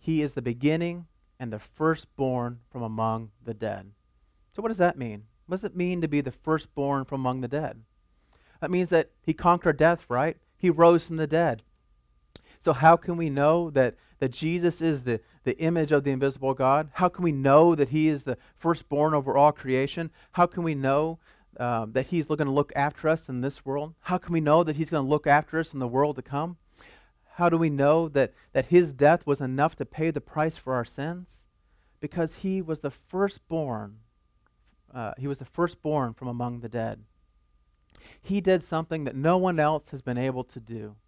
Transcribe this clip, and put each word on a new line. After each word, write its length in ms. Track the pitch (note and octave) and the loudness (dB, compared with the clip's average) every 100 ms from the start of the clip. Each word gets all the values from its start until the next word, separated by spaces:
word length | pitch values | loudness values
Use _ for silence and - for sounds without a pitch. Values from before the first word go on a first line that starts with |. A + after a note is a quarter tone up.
He 160 | - D#3+ | -2 -2
is 120 | D3 | -2
the 100 | C3+ | -4
beginning 640 | A#2+ A#2+ C#3+ D#3+ E3+ F3 E3+ _ _ _ | -6 -2 0 0 -2 -8 -16 _ _ _
and 140 | B2 | -12
the 80 | G#2+ | -12
firstborn 960 | - _ D#3 D#3+ - - C3 B2+ A#2+ A#2+ _ | -14 _ -2 -2 -6 -6 -4 -2 -4 -8 _
from 140 | B2+ | -10
among 480 | A#2 A2 A2+ A2+ A2+ _ | -8 -4 -2 -4 -8 _
the 100 | A#2 | -14
dead." 380 | G#2+ A2 G2+ G2 G#2+ _ _ _ _ _ | -8 -8 -8 -14 _ _ _ _ _ _
So 80 | - | -8
what 80 | - | -6
does 100 | G#3+ | 0
that 200 | F3 D#3 | 0 0
mean? 280 | A#2+ G#2 G#2+ _ _ | -10 -10 -16 _ _
What 120 | F#3 | -8
does 60 | |
it 120 | G#3 F3+ | -8 -4
mean 240 | F3+ F3+ | -4 -2
to 80 | E3 | -2
be 120 | C#3+ | -2
the 120 | C3 | -4
firstborn 720 | - - D#3 - - C#3 C#3 | -8 -4 -4 -4 -6 -2 -2
from 160 | C3 C3+ | -4 -4
among 200 | C3 B2+ | -4 -4
the 80 | B2+ | -6
dead? 340 | C#3 D#3 A2+ A2+ _ _ _ _ _ _ _ | -6 -6 -10 -20 _ _ _ _ _ _ _
That 100 | D#3 | -4
means 180 | F3+ F3+ | -2 2
that 220 | E3+ - _ | 2 0 _
he 100 | - | -6
conquered 440 | D#3 F#3 F3 F3 D3 | 0 2 4 2 4
death, 280 | D#3 E3+ - | 4 2 -2
right? 280 | B2 D3+ D#3+ _ _ | -2 -2 -4 _ _
He 140 | F3+ | 0
rose 360 | D#3 E3+ E3+ - | 6 8 6 2
from 120 | E3 | -6
the 100 | D#3 | -2
dead. 340 | D#3 E3+ A2+ _ _ _ _ _ _ _ - _ _ | 0 0 -2 _ _ _ _ _ _ _ -20 _ _
So 140 | - | -2
how 240 | C3+ D#3 E3+ | 4 6 6
can 200 | - E3+ | 4 -4
we 140 | E3 | -2
know 400 | C#3 C#3+ E3 E3+ | 2 2 2 0
that, 240 | C#3 B2+ - _ _ | 2 0 0 _ _
that 140 | C3+ | -4
Jesus 480 | B2+ D#3 F3 F3 E3+ | -2 -4 0 0 0
is 220 | E3 D3 | -2 -2
the, 160 | B2 A2+ _ _ | -2 -4 _ _
the 120 | - C3 | -6 -2
image 340 | D#3+ E3+ D3+ | 0 0 2
of 120 | D3 | 2
the 60 | C#3 | 2
invisible 420 | C3 C#3 C3 C3+ | 0 -2 -2 -4
God? 380 | C3 C3 C#3 D#3 | 0 2 2 0
How 140 | - F3+ | -2 -2
can 140 | - | 0
we 100 | F3 | -2
know 420 | C#3+ C3+ C#3+ E3+ E3 | 0 6 8 8 4
that 140 | C3+ | 2
he 180 | D3 D#3 | 2 2
is 160 | D3 | 0
the 140 | C3 B2 _ _ | -4 -8 _ _
firstborn 580 | E3 E3 - C#3+ D3+ | -2 -2 -2 0 2
over 220 | D3+ C3+ C3+ | 0 0 4
all 160 | D3 | 4
creation? 580 | D3 C3 C3 C#3 - E3 _ _ | 2 -2 -2 -2 -4 -10 _ _
How 140 | - F3 | 0 0
can 180 | F3+ | 0
we 100 | E3 | -4
know, 460 | D3 C3+ C#3 D#3 E3 _ _ _ - | -2 0 0 -2 -6 _ _ _ -8
um, 320 | B2 A#2+ A2 | -4 -4 -2
that 140 | A#2+ C3 | -4 -2
he's 200 | F3 D#3 | -4 -2
gonna 260 | D3+ C#3+ | -2 0
look 200 | C3+ C#3+ | 0 -2
after 340 | - C#3+ - D#3+ | -2 -4 -2 -2
us 200 | D#3+ - | -2 -4
in 120 | B2+ | -6
this 240 | C3 C#3 | -6 -8
world? 300 | - C#3 D3+ E3 | -8 -8 -8 -14
How 180 | - F3+ | -6 -6
can 140 | - | -2
we 80 | E3+ | -2
know 240 | D3+ D#3 | 4 4
that 100 | E3 | 4
he's 160 | D3 D#3+ | -2 -2
gonna 180 | D#3+ C3+ | -2 0
look 200 | D3 D3 | 0 2
after 320 | D3 D#3 D#3+ | 2 2 -4
us 120 | D#3 | -4
in 60 | C#3 | -6
the 80 | B2+ | -4
world 300 | B2 D3 C3+ | 0 0 0
to 60 | |
come? 340 | - C#3 D#3+ E3+ _ _ - - _ _ _ - | -8 -6 -6 -10 _ _ -20 -20 _ _ _ 0
How 120 | F3 | 2
do 80 | E3 | 2
we 140 | E3 | 0
know 380 | C#3+ C#3 D#3+ E3 | 2 4 4 2
that, 240 | C#3 B2+ _ _ | 0 0 _ _
that 140 | - C3 | -2 4
his 260 | F3 F3 | 4 4
death 340 | C3 C#3+ E3+ - | 4 4 4 2
was 140 | C#3 | -2
enough 340 | C3 C3 D3 - | -2 -2 -2 -2
to 100 | C3+ | -12
pay 240 | - D#3+ | -4 -4
the 100 | D#3 | -4
price 380 | - - D#3 D#3+ | -8 -4 -4 -4
for 160 | - | -6
our 100 | B2+ | -4
sins? 600 | A#2 - C#3+ F3 F3+ _ _ _ _ _ _ _ | -4 -8 -8 -10 -14 _ _ _ _ _ _ _
Because 380 | D3 - D#3+ - | -10 -4 -4 -4
he 240 | F#3+ F#3+ | -4 -4
was 200 | E3 D#3 | -4 -6
the 100 | C#3+ | -8
firstborn, 1080 | - _ F#3 G3 - _ E3 D3 A2+ G#2 A2 A2 _ _ _ _ _ _ _ _ | -12 _ -2 -2 -2 _ -6 -4 -6 -8 -16 _ _ _ _ _ _ _ _ _
uh, 220 | B2+ A2 - | -12 -10 -8
he 100 | C#3 | -8
was 120 | C#3 | -8
the 80 | B2+ | -12
firstborn 680 | - E3+ - D#3 D3+ B2+ | -4 -4 -4 -4 -2 -2
from 160 | A2+ B2+ | -6 -10
among 320 | A#2+ A#2+ A#2+ | -6 -6 -8
the 80 | A#2 | -10
dead. 360 | A#2 A2+ G#2+ A2 _ _ _ _ _ _ _ _ _ - - | -6 -6 -8 -16 _ _ _ _ _ _ _ _ _ -20 -20
He 220 | - G3+ | -4 -2
did 200 | F#3 F#3 | 2 0
something 420 | - D#3+ E3 D#3+ | 0 -6 -4 -6
that 120 | C#3+ C3 | -6 -2
no 220 | D3 F#3 | 0 2
one 200 | F#3 E3+ | 2 2
else 300 | D3+ D#3 - | 0 0 -6
has 140 | C#3 | -14
been 160 | B2 B2 | -6 -4
able 260 | C3 B2+ | -2 -4
to 160 | B2 - | -8 -14
do. 360 | A2 A2+ G#2+ G#2 | -14 -14 -14 -16